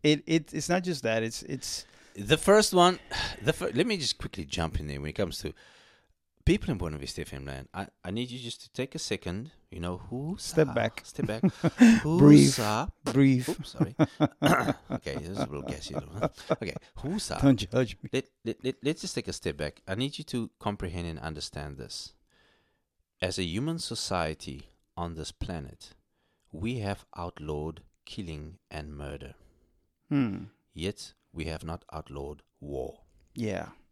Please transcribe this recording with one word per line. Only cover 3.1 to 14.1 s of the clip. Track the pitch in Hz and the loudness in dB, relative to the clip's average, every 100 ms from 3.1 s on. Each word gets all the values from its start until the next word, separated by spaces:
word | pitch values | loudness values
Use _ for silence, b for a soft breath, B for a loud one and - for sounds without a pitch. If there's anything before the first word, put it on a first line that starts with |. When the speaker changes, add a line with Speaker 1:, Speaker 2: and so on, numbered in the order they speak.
| - | -6
Speaker 2:
<sighs> | - - | -6 -4
the | 113 | -2
fir-, | - - | -2 -2
let | 123 220 | 0 0
me | 202 | 0
just | 143 - | -2 -4
quickly | - - | -8 -10
jump | 71 87 82 - | -8 -4 -2 -2
in | 76 | -4
there | 69 | -6
when | 76 | -6
it | 76 | -2
comes | 95 - | -4 -2
to | - - b b b b b _ _ _ | -10 -10 b b b b b _ _ _
people | - 196 - | 2 2 2
in | 110 | -4
Buena | 85 76 | -4 -6
Vista | 69 - | -8 -10
F | 76 | -10
M | 69 | -10
land. | 69 67 67 | -10 -10 -10
I, | - 98 _ | -10 -10 _
I | 87 | -8
need | 104 123 | -6 -6
you | 120 | -8
just | 117 - | -10 -12
to | - | -14
take | - 131 | -8 -8
a | 160 | -6
second. | - 98 90 92 151 _ _ | -6 -6 -6 -8 -10 _ _
You | 92 | -8
know, | 85 90 - | -6 -6 -8
who's | 123 147 196 | -8 -8 -8
Speaker 1:
Step | - - 147 | -2 2 2
Speaker 2:
up? | 117 | 2
Speaker 1:
back. | 113 - | -2 -4
Speaker 2:
Step | - - 107 | -14 -6 -4
back. | 107 | 0
Speaker 1:
<laughs> | 190 - 170 - 233 226 | 0 2 -2 8 10 10
Breathe. | 151 160 147 147 139 | 6 8 12 12 12
Speaker 2:
Who's | 131 | 6
up? | 107 107 160 - | 0 0 -2 -6
Speaker 1:
Breathe. | - 131 135 127 127 | -2 4 6 6 0
Speaker 2:
Oops, | 175 151 | -6 -8
sorry. | - 113 113 | -2 -2 2
<coughs> | 156 | 0